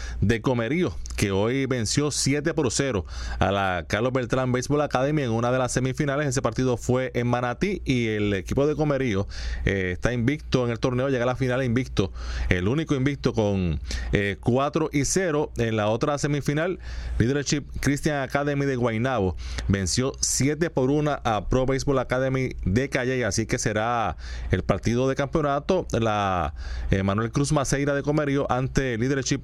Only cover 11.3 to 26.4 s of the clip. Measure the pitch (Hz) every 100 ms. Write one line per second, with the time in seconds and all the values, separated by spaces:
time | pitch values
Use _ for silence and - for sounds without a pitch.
11.3 | 123 131 123 131 117 127 - 98 - -
12.3 | - - 90 92 143 156 143 131 139 127
13.3 | 113 104 98 90 71 - - - - 101
14.3 | 95 - 123 143 160 156 143 131 185 185
15.3 | 147 151 - 113 110 104 117 147 143 147
16.3 | 147 131 143 175 180 - - - - 113
17.3 | 143 139 147 - - 135 143 160 143 127
18.3 | 139 147 143 139 131 120 110 127 123 92
19.3 | 87 - - - 98 92 - 131 - -
20.3 | - 131 151 165 143 127 151 147 139 120
21.3 | 104 - 123 131 135 139 135 117 127 135
22.3 | 131 127 - 92 104 135 139 127 131 110
23.3 | 98 107 127 120 107 113 120 101 - -
24.3 | - - 95 - 98 107 117 135 131 139
25.3 | 165 147 143 - 185 - - 113 104 98
26.3 | 92